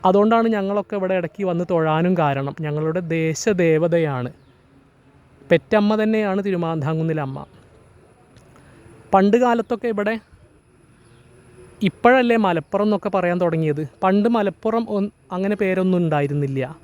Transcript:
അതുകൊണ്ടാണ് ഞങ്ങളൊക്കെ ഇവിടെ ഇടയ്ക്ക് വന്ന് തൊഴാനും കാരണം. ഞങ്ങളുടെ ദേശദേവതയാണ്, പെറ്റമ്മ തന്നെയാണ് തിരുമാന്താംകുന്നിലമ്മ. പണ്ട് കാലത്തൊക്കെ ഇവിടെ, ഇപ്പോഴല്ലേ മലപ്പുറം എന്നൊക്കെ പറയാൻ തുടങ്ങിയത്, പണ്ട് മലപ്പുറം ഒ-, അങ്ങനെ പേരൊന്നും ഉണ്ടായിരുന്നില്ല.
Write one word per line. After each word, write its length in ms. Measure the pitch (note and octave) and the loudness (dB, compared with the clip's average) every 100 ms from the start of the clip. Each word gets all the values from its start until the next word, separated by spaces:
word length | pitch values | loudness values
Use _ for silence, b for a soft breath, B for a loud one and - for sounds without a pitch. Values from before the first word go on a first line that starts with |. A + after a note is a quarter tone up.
| F#3 | 4
അതുകൊണ്ടാണ് 400 | G3 G#3+ A#3 A3+ G#3+ | 4 4 4 2 0
ഞങ്ങളൊക്കെ 400 | G3 G3+ G3 G#3 | -2 -4 -4 -6
ഇവിടെ 180 | F#3 F#3+ | -2 -2
ഇടയ്ക്ക് 240 | E3+ - F#3+ | -4 -4 -4
വന്ന് 140 | E3+ F3 | -2 0
തൊഴാനും 420 | E3+ D#3+ D#3 F3 F3+ | 0 2 2 2 2
കാരണം. 320 | D3 C3+ C#3 - D3+ | 2 0 -4 -6 -6
ഞങ്ങളുടെ 360 | D3 D#3+ E3+ E3+ E3 | -4 -2 -4 -4 -2
ദേശദേവതയാണ്, 1120 | D#3+ D3+ - F#3 E3+ D#3 E3 E3+ D#3 C3 B2 - _ _ _ _ _ _ _ _ _ _ - | -2 -2 -2 2 4 4 2 0 0 -2 -6 -10 _ _ _ _ _ _ _ _ _ _ 0
പെറ്റമ്മ 460 | E3 - G#3+ G#3 G#3+ | 0 2 0 2 0
തന്നെയാണ് 380 | G#3+ A3 G#3 F#3+ G3+ | 0 0 -2 -2 -2
തിരുമാന്താംകുന്നിലമ്മ. 920 | F3+ E3 D#3+ C#3+ D#3+ D#3+ D#3 C#3 C3+ - - - - _ _ _ _ _ - - - B B B - - | -2 -2 -4 -2 -2 -2 -4 -6 -10 -14 -20 -20 -20 _ _ _ _ _ -20 -20 -20 B B B -20 0
പണ്ട് 240 | G3 G3+ A3+ | 4 4 4
കാലത്തൊക്കെ 440 | B3 A#3 A3 A3+ A#3+ | 2 0 -2 -6 -4
ഇവിടെ, 220 | G#3 G3+ A3+ _ - - _ _ _ _ _ _ - _ - - - - - G3 | -4 -4 -4 _ -20 -20 _ _ _ _ _ _ -20 _ -20 -20 -20 -20 -4 -4
ഇപ്പോഴല്ലേ 480 | - A#3+ C4 A#3+ A3+ G3+ | 2 4 4 4 2 2
മലപ്പുറം 400 | E3 - G3 G#3+ | 0 -2 -2 0
എന്നൊക്കെ 220 | G#3 G#3 F#3+ | 0 -2 -2
പറയാൻ 200 | F3 F3 | 0 0
തുടങ്ങിയത്, 400 | F3 E3 D#3 D3 D3+ - | 0 0 -2 -2 -6 -4
പണ്ട് 240 | F#3+ G3+ G#3+ A#3 | 0 2 2 0
മലപ്പുറം 460 | G3+ - A3 A3+ A3+ G#3 | -2 -4 -4 -4 -2 -4
ഒ-, 180 | G3+ _ _ F3+ | -4 _ _ -6
അങ്ങനെ 200 | G3 G3+ | -4 -2
പേരൊന്നും 380 | F#3+ F#3 F#3 F3+ | -2 0 0 2
ഉണ്ടായിരുന്നില്ല. 680 | E3+ D3 C#3+ C#3+ C#3 C3+ C3 D#3+ | 2 0 0 -2 -2 -4 -6 -10